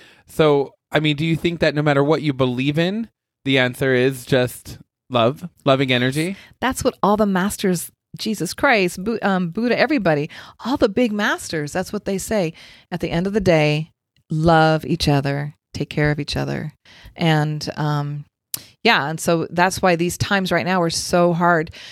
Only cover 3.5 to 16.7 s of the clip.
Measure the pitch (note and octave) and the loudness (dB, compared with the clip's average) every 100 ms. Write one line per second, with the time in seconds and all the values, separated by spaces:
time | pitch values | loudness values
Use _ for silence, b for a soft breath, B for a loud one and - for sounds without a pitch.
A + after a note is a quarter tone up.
3.5 | C3+ B2+ B2+ C3+ B2+ C3 B2+ - C3 B2 | 2 2 0 0 2 2 0 0 0 0
4.5 | - - - - _ _ B2 A2+ D3+ F3 | -4 -16 -20 -20 _ _ 0 2 0 -12
5.5 | - D3 C3+ C3+ B2 B2+ C#3+ E3+ G3 B | -4 0 2 2 2 0 -2 -4 -6 B
6.5 | _ A#3 C4 B3+ - F#3+ G#3 G#3 F#3 G3 | _ -4 0 -2 0 2 2 2 2 -2
7.5 | - F#3+ F3 - _ _ - A3 G#3 D#3+ | -2 -2 -2 -4 _ _ -10 -6 -4 -6
8.5 | - C#4+ A3+ F3+ - G3 A#3 G3+ F#3 F3 | 0 2 4 2 -2 -6 -2 0 0 -2
9.5 | E3 A#3+ A#3 - D4 F#3 D3+ D3+ B B | -2 -2 2 2 2 0 0 -2 B B
10.5 | B A3+ C#4+ A#3 G3 B3 G#3 A3 E4+ - | B -6 0 0 2 0 0 -2 -2 -6
11.5 | D#3+ D3 F3+ F#3+ G#3 - G3 - A3 D#3+ | -6 -4 -4 -6 -6 -6 -6 -2 -2 -2
12.5 | B B B B - - E3 F#3+ G#3 F#3 | B B B B -8 -4 -2 -2 0 4
13.5 | D#3+ D3+ D3+ D#3 _ _ _ _ D#3 E3 | 4 4 0 -4 _ _ _ _ 0 4
14.5 | D#3+ D#3+ D#3 - E3+ - C#3+ C3+ C#3 D3 | 6 4 2 -2 -2 2 2 0 -4 -6
15.5 | - _ - - - D3 D3+ D3 C#3 C#3 | -12 _ -8 -6 0 0 0 -4 -6 -4
16.5 | C#3 D3+ | -6 -8